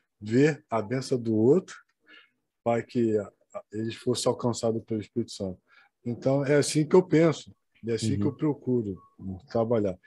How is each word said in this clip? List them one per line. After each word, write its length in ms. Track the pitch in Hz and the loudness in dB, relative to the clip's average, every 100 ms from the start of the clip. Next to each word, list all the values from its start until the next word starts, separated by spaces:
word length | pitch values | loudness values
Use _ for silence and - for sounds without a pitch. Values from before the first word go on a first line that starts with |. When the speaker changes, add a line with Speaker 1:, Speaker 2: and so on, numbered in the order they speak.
| _ _ | _ _
Speaker 1:
ver 440 | 104 120 147 147 _ | -2 2 2 2 _
a 140 | 113 | -4
bênção 340 | 104 131 127 127 | -2 -6 -2 -4
do 200 | 113 107 | 0 2
outro 400 | 117 170 185 - _ _ _ - _ _ _ _ | 4 4 2 -10 _ _ _ -20 _ _ _ _
para 180 | 117 117 | -2 -2
que 340 | 113 127 117 107 | -2 -2 0 0
a, 160 | 98 - _ | -2 -10 _
a, 80 | 101 - | -18 -12
eles 240 | 107 113 | -8 -8
fossem 340 | 110 - 120 127 | -6 -4 -2 -2
alcançados 540 | 120 123 113 117 110 | -2 -2 -2 -2 -4
pelo 180 | - 110 | -4 -6
Espírito 300 | 98 - 107 | -6 -6 -6
Santo. 300 | - 98 90 _ _ _ _ | -8 -10 -10 _ _ _ _
Então, 400 | 120 117 135 139 | -10 -4 0 0
é 120 | 139 147 | 2 2
assim 280 | 135 147 | 2 0
que 120 | 151 185 | 4 4
eu 60 | |
penso, 500 | 180 151 165 147 - - _ _ 110 | 6 4 4 2 -8 -20 _ _ -6
é 60 | |
assim 220 | 113 110 | -2 0
Speaker 2:
Uhum. 40 | 101 | 0
Speaker 1:
que 80 | 101 | -2
eu 80 | |
procuro 680 | - 156 135 - 123 104 90 - - 95 95 - | -2 -2 -2 -2 -2 -2 -8 -14 -16 -12 -12 -6
trabalhar. 480 | 117 113 117 101 87 | -4 0 0 0 -4